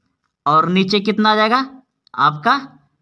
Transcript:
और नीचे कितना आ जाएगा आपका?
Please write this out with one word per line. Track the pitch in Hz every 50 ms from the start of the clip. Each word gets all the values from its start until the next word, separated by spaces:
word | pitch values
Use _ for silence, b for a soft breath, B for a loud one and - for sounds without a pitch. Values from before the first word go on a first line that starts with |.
| _ _ _ _ _ _ _ _ _
और | 143 151 156 160 170
नीचे | 180 190 185 185 214 208
कितना | 196 214 208 214 214 214
आ | 214
जाएगा | 214 214 220 233 262 269 269 - - _ _ _ _ _ _ -
आपका? | - 135 151 151 151 - 226 269 277 - - - - _ _ _ _